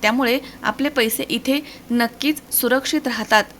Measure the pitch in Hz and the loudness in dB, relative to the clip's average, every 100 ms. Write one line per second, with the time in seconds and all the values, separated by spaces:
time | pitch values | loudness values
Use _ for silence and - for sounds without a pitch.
0 | 214 240 247 262 - - - 220 277 285 | 0 2 2 0 -2 -6 -4 -2 -2 2
1 | 226 - - 226 - 277 294 - - 240 | 0 0 -4 -4 0 -2 -2 -12 -4 0
2 | 233 - 277 302 - - 240 262 269 302 | 0 0 -2 -2 -4 -2 2 2 2 -2
3 | 302 226 214 214 208 | -2 -4 2 2 2